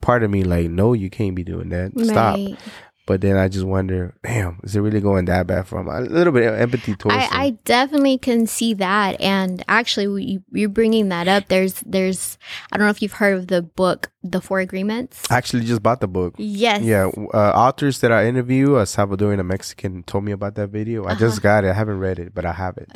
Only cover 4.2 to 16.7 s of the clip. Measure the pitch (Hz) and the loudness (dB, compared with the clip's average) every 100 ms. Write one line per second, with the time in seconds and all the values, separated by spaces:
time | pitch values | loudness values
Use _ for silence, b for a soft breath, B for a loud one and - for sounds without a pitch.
4.2 | - 117 92 87 101 104 104 107 101 98 | -6 -4 -4 -6 -4 -2 0 2 2 2
5.2 | 90 92 90 92 92 85 87 73 127 - | 2 0 0 -2 -4 -8 -6 -6 -2 2
6.2 | 175 131 117 107 120 123 - 101 104 240 | 4 4 2 2 0 0 -4 -4 0 0
7.2 | 262 - 277 226 - 240 269 294 277 262 | 0 0 -2 -2 0 2 2 2 2 2
8.2 | - 233 226 - 226 208 185 202 196 - | 0 0 0 0 -2 0 0 0 0 0
9.2 | - 196 190 180 - 208 240 - 202 202 | 0 0 0 -4 0 0 0 -2 -2 -2
10.2 | 190 190 - - 208 202 226 220 202 175 | -4 -6 -6 -2 -2 2 2 4 2 0
11.2 | 175 196 196 190 190 185 - 190 185 185 | 2 2 2 2 2 -2 -4 0 0 -2
12.2 | - - B B B - 208 208 202 - | -8 -12 B B B 0 0 0 -4 0
13.2 | 208 190 180 185 170 - 185 - - _ | 2 2 0 -2 -2 -2 0 0 -6 _
14.2 | 180 185 - 190 185 190 196 220 254 - | -6 -6 -2 -4 -2 -4 -4 -4 -6 -10
15.2 | - 120 - 123 117 120 107 120 101 92 | 0 0 0 -2 0 0 2 0 -2 -2
16.2 | 90 - 214 202 233 | -4 -4 -8 -2 0